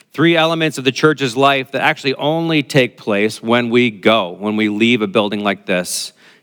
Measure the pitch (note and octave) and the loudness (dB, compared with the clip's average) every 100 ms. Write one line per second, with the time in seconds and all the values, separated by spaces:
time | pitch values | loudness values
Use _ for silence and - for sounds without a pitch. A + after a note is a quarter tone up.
0 | _ - E3 E3 D#3+ E3 D#3+ - C3 B2 | _ 0 2 4 2 0 -2 -2 -2 2
1 | D#3 C#3 C3+ B2 C#3 C#3 B2+ C3+ D3 D3+ | 2 2 -2 2 2 2 -2 -2 -2 -2
2 | C#3 C3 C#3+ D#3+ E3 D#3 C#3+ C#3+ B2 - | -4 -2 -2 -2 0 0 2 0 0 -2
3 | - G2+ G#2+ - A2+ A#2+ A#2+ A#2+ B2 G#2 | -4 0 0 -2 0 0 2 2 2 0
4 | G#2+ A2+ F2+ F2+ G#2 G#2+ G#2+ G#2 A#2 A#2+ | 0 2 -2 -6 -4 0 0 2 2 2
5 | G#2 A2 G#2 G#2 G2+ G2 - F2+ F2+ - | 0 0 0 -2 -2 -4 -2 -2 -2 -8
6 | - _ - _ | -10 _ -20 _